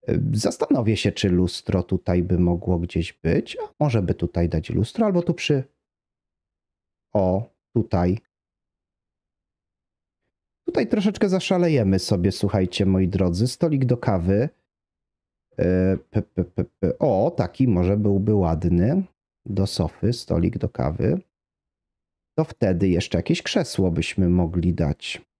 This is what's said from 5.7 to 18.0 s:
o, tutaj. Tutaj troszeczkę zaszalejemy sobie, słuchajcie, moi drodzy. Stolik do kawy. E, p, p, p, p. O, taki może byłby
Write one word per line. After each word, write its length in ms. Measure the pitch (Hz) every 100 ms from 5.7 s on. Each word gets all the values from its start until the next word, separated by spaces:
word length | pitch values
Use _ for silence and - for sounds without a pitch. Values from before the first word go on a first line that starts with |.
| _ _ _ _ _ _ _ _ _ _ _ _ _ _
o, 420 | 107 92 92 113 _ _ -
tutaj. 420 | 110 95 87 107 _ _ _ _ _ _ _ _ _ _ _ _ _ _ _ _ _ _ _ _ _ _ _ _ -
Tutaj 220 | 349 226
troszeczkę 400 | 208 196 202 208
zaszalejemy 720 | 185 - 185 175 147 101 92
sobie, 340 | - 101 92
słuchajcie, 540 | - 101 101 92 - 98
moi 220 | 95 92
drodzy. 400 | 92 90 87 120
Stolik 360 | - 170 143
do 120 | 131 120
kawy. 520 | - 98 85 101 135 _ _ _ _ _ _ _ _ _ _ -
E, 380 | 90 92 92 92 -
p, 120 | 110
p, 220 | - -
p, 200 | 87 -
p. 340 | 87 _ 90 -
O, 320 | 147 98 120
taki 380 | 170 98 - 131
może 280 | 90 90
byłby 380 | 104